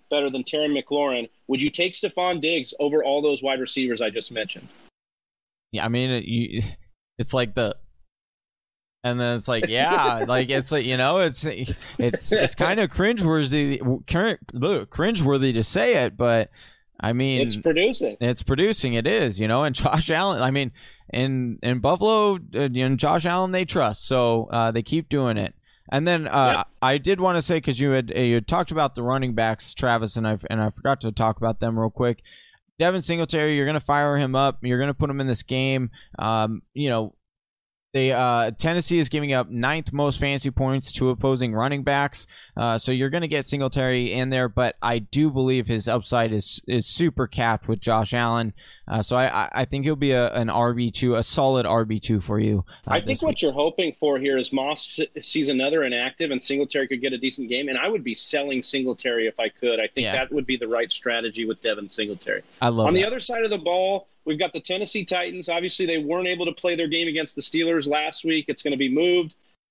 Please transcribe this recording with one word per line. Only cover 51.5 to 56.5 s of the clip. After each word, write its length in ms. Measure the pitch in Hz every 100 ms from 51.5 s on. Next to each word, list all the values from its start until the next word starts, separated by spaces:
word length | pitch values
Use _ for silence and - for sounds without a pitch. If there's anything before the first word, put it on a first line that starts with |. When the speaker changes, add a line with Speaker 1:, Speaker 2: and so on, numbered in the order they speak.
| 131 113
Speaker 2:
R 180 | 113
B 160 | 110 107
two 220 | - 107
for 180 | 92 104
you, 240 | 107 104 - - -
uh, 40 |
Speaker 1:
I 40 | 151
think 80 | -
Speaker 2:
this 140 | 269
Speaker 1:
what 60 | 320
Speaker 2:
week. 120 | -
Speaker 1:
you're 100 | 156
hoping 400 | 135 156 165 170 -
for 200 | 151 135
here 180 | 139 135
is 160 | 123
Moss 460 | 135 139 151 - -
s-, 260 | 151 156 -
sees 240 | 160 143
another 340 | 131 135 160
inactive 460 | 135 123 127 - 165
and 120 | 131
Singletary 440 | -